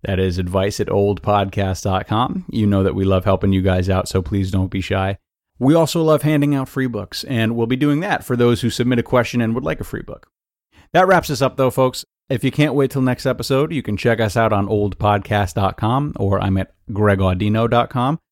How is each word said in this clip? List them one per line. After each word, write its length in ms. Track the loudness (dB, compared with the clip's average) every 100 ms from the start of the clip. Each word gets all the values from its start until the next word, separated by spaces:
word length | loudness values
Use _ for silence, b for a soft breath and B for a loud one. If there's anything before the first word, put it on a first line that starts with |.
That 160 | -4 -2
is 180 | 0 -2
advice 420 | -2 0 -2 -2
at 120 | -2
old 300 | 0 0 0
podcast 600 | 0 0 0 -2 -4 -2
dot 240 | -2 -2 -2
com. 380 | -2 -2 -4 -6
You 160 | -2 2
know 180 | 2
that 120 | 2 0
we 80 |
love 220 | 2 2 2
helping 260 | 0 2
you 100 | 2
guys 280 | 2 0 0
out, 180 | 0 0
so 140 | -4
please 300 | -2 -2 0
don't 200 | 0 -2
be 80 | -4
shy. 380 | -4 -2 -2 -6 _ _ _ _
We 140 | 4
also 280 | 4 4 2
love 200 | 2 2
handing 340 | 2 2 2 0
out 140 | -2
free 180 | -4 -4
books, 380 | -4 -8 -12 -4
and 320 | -2 0 0
we'll 100 | 0
be 80 | 2
doing 240 | 2 0
that 220 | -2 -4
for 140 | -2 2
those 240 | 2 2
who 80 | -2
submit 300 | -2 0 0
a 40 |
question 380 | 2 0 0 -2
and 120 | -2
would 120 | -2 -4
like 160 | -6
a 40 | -8
free 160 | -10
book. 280 | -12 -16 _ _ _ _ _ b b
That 140 | 2 6
wraps 220 | 4 2
us 120 | -2
up, 160 | -2 2
though, 140 | 0
folks. 340 | 2 0 0 -16 _ _
If 140 | -2
you 80 | -2
can't 240 | 2 0 2
wait 160 | 0
till 100 | 0
next 240 | -2 0 -2
episode, 480 | -4 -2 0 0
you 80 | -4
can 160 | -4 -2
check 220 | 0 0
us 180 | 0 2
out 160 | 2
on 160 | 2 0
old 300 | 0 -2 0
podcast 560 | 0 0 0 -2 -2 -2
dot 220 | -2 -2
com, 360 | -2 -2 -2 -4
or 220 | -2 0
I'm 180 | 0 0
at 160 | -2 _ -10
greg 280 | 0 2 4
audino 480 | 2 2 0 0 2
dot 220 | 2 0
com. 300 | -2 -2 -2 _